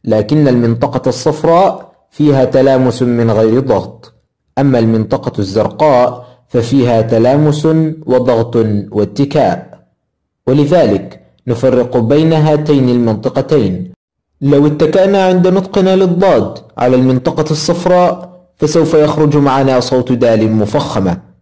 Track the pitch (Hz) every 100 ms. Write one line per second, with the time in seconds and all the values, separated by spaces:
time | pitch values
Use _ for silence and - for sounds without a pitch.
0 | - 107 104 151 143 123 117 117 147 131
1 | 131 - 160 139 165 170 196 - - _
2 | _ - 147 135 127 131 135 131 127 113
3 | 123 120 113 107 113 120 135 101 - -
4 | - _ _ _ _ - 139 123 113 110
5 | 107 - 131 - 98 101 104 - 151 123
6 | 123 - - _ _ 123 113 143 123 113
7 | 113 113 120 143 151 143 160 160 160 160
8 | - 127 123 113 117 120 110 104 95 104
9 | 101 - 139 156 110 85 - - _ _
10 | _ _ _ _ - 139 147 180 123 98
11 | - - _ _ - 117 131 123 120 123
12 | 113 147 160 160 156 151 151 143 127 123
13 | 113 107 127 135 131 151 101 90 92 -
14 | _ _ _ _ 139 143 147 147 160 190
15 | 196 196 185 180 180 190 190 202 190 190
16 | 190 170 190 131 101 - - - 123 127
17 | 131 131 160 156 151 151 - 180 180 180
18 | 175 180 - - _ _ 151 165 156 160
19 | 151 151 151 147 139 135 139 127 120 127
20 | 123 120 120 110 110 110 104 147 - 110
21 | 95 87 - _